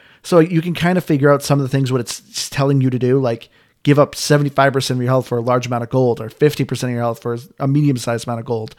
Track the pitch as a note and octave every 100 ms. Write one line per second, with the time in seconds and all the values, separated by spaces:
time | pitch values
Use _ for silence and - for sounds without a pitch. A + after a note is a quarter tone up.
0 | _ _ - F3 E3 E3 F3 D#3+ E3+ F3+
1 | - D3 C#3+ C#3+ - C#3+ C3 C#3 C3 B2+
2 | A#2 - - - - - C#3 C#3 C3 B2+
3 | B2 C3+ B2+ A#2 - _ _ _ D3 C#3+
4 | C#3+ - - D3 C#3+ C#3 C#3 C3 - B2+
5 | B2 C3 A#2 A#2+ A#2 B2 A#2+ B2 A#2 C3
6 | B2+ A2+ A2 - D3+ - C3 B2 B2+ A#2+
7 | A#2 A2+ A#2+ A#2+ B2+ - C3+ C#3+ D3 B2
8 | A#2+ A#2 B2 A#2 A2+ A#2 A2